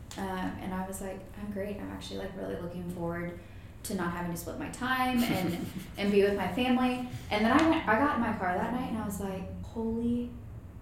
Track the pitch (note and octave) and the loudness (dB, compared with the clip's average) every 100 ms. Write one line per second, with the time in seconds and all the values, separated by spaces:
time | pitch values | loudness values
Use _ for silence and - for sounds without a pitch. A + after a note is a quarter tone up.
0 | - - F#3+ F#3 F#3 F#3 F#3+ F#3 F#3+ F#3+ | -12 -6 -4 -2 -4 -4 -4 -4 -4 -6
1 | F#3+ F#3+ - G3+ G#3 G3 G3+ G3+ F#3+ G3 | -8 -8 -12 -10 -6 -4 -4 -4 -6 -8
2 | - G3 G3 G3 G3 F#3+ F3 F3 F3 F3+ | -8 -6 -6 -6 -6 -4 -6 -6 -6 -4
3 | E3+ E3+ F3 F3 - - - - - F#3+ | -4 -2 -4 -8 -12 -16 -16 -12 -6 -2
4 | F3 F3 F3 E3+ D#3+ - - - B3+ B3+ | -2 -2 -4 -4 -6 -6 -8 -4 0 2
5 | B3+ A#3+ A#3+ F#3 F3 E3+ - - - - | 4 4 4 2 2 0 -4 -6 -8 -2
6 | G3+ G3+ G3+ G3 F3+ - B3 B3 B3 B3 | 6 8 8 4 2 2 4 6 4 2
7 | - - - G#3+ A3+ D4 D#4+ D#4+ A3 A3 | -4 -8 -2 4 6 8 8 6 4 4
8 | D4 A#3 A3+ G3+ F3+ F#3+ A#3 B3 - A3+ | 4 4 0 0 0 2 0 0 -2 -2
9 | G#3 G3+ G3 F#3 F3+ F3+ - A#3 A3+ A3+ | -2 -4 -4 -4 -6 -8 -6 -4 -2 0
10 | A#3+ A#3+ A#3+ - - - - - | 0 0 -2 -8 -12 -12 -12 -12